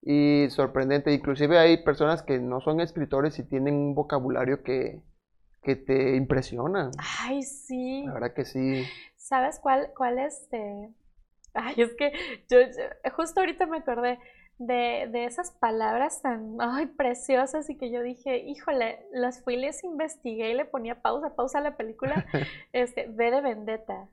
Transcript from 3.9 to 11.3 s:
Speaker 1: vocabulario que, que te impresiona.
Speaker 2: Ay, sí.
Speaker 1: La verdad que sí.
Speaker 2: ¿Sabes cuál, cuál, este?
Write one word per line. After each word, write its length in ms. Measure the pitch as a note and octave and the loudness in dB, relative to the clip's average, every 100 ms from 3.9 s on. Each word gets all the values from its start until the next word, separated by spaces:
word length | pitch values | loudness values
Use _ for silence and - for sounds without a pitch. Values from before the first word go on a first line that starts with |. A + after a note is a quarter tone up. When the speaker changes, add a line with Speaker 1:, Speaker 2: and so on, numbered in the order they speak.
Speaker 1:
vocabulario 680 | C#3+ D3 C#3+ B2+ B2 B2+ C3+ | -2 0 0 0 0 0 -2
que, 400 | - C3 B2 D#3 - _ _ _ _ _ | -2 -2 -2 -8 -20 _ _ _ _ _
que 140 | - C3+ | -2 -2
te 400 | - C3+ C3 C3 | 2 2 4 2
impresiona. 760 | C3 C3 - A#2+ C3+ G3 C3+ C#3 D3+ - | 2 0 -2 -4 -2 -2 -4 -6 -8 -8
Speaker 2:
Ay, 220 | A#3 C#4 | -4 -4
sí. 640 | C4 - - B3+ B3+ C4+ C#4+ | -6 -12 -10 -8 -6 -6 -8
Speaker 1:
La 80 | |
verdad 200 | - A#2 | -4 -4
que 100 | - | -4
sí. 400 | B2+ C3 C3 C3+ C3 - - _ | -6 -2 0 0 -4 -10 -20 _
Speaker 2:
¿Sabes 420 | - C4 C4 - | -2 0 0 -2
cuál, 300 | C#4+ C4+ C#4+ - | 0 0 0 -4
cuál, 220 | B3 B3 | -2 -2
este? 720 | C#4+ - - A#3 G#3 G3+ G#3 A3+ _ _ _ | -4 -8 -10 -8 -8 -10 -14 -20 _ _ _